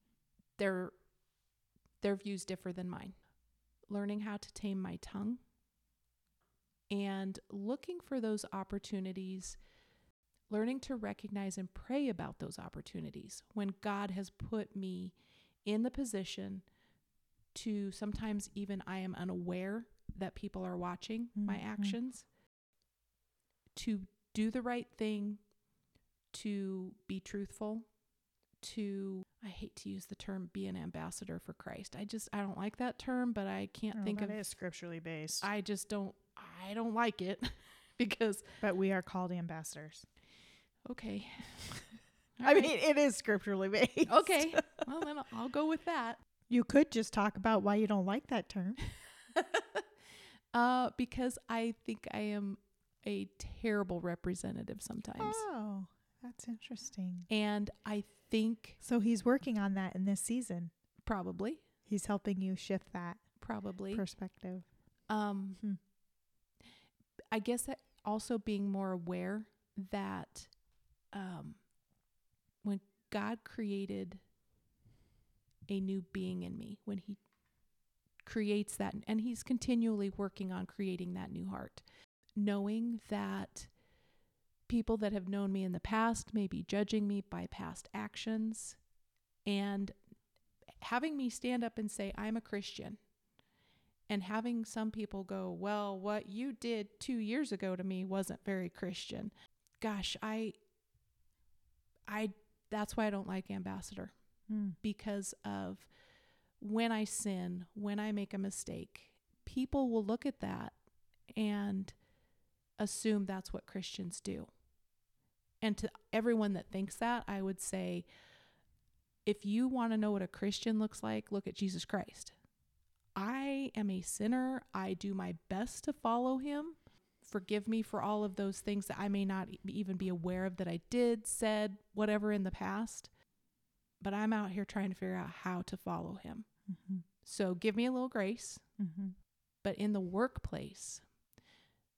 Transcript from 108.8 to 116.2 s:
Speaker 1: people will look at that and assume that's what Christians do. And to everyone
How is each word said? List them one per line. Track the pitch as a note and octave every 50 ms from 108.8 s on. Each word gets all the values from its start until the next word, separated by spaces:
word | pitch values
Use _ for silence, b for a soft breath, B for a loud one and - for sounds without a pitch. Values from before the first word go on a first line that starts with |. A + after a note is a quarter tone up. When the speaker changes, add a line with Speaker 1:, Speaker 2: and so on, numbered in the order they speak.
| - - - - - - _ _ _ _ _ _ _
Speaker 1:
people | - - B3+ C4 - - C#4 C4 B3
will | A3+ A3 G#3
look | G3 A3+ - -
at | C#4+ - -
that | G3+ F#3+ F#3+ - - - - _ _ _ _ _ _ _ _ _ _ - -
and | A3 A3 G#3 G#3 G3+ G3+ G3+ G3 F#3+ F#3+ - - _ _ _ _ _ _ _ _ _ _ _ _ _ _ _ _ -
assume | G#3+ G3 - - - A3 G#3+ G#3 G3
that's | F#3 F#3+ F#3+ - -
what | - - -
Christians | - - F#3+ F#3 - - - F#3 F3 F#3 -
do. | - G3 F#3 - - - _ _ _ _ _ _ _ _ _ _ _ _ _ _ _ _ _ _ _ _ _ _
And | A3+ G#3+ G3+ -
to | G#3+ - - - _ _
everyone | - A3+